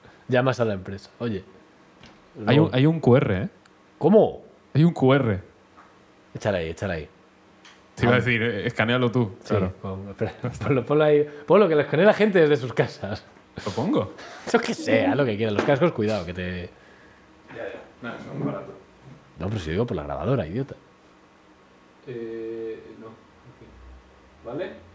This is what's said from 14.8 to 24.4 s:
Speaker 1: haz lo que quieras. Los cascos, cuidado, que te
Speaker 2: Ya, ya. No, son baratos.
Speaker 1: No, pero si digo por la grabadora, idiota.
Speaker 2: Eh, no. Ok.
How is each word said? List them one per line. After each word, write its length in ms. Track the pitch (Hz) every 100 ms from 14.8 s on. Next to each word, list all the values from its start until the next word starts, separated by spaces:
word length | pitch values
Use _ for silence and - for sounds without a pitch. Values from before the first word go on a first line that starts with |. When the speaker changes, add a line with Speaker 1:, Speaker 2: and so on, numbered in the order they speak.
| - 113 92
Speaker 1:
haz 100 | 120
lo 80 | 135
que 120 | 104
quieras. 160 | 110
Los 100 | 104
cascos, 280 | - 139 170
cuidado, 340 | - 107 107 85
que 80 |
te 380 | 90 90 90 87 - - - - - _ _ -
Speaker 2:
Ya, 60 | 113 - - - -
ya. 80 | 117
No, 60 | 117
son 260 | - 139 139
baratos. 260 | - - - - _ - - - -
Speaker 1:
No, 100 | 90
pero 120 | 110
si 100 | 78
digo 160 | 87 120
por 100 | 95
la 60 |
grabadora, 460 | 73 69 87 131 78
idiota. 260 | 104 139 - _ _ _ _ _ _ _ _ _ _ _ _ -
Speaker 2:
Eh, 720 | 120 113 113 113 113 113 110 113 110
no. 60 | 113
Ok. 1400 | 113 _ _ 123 - - - - - - _ _ _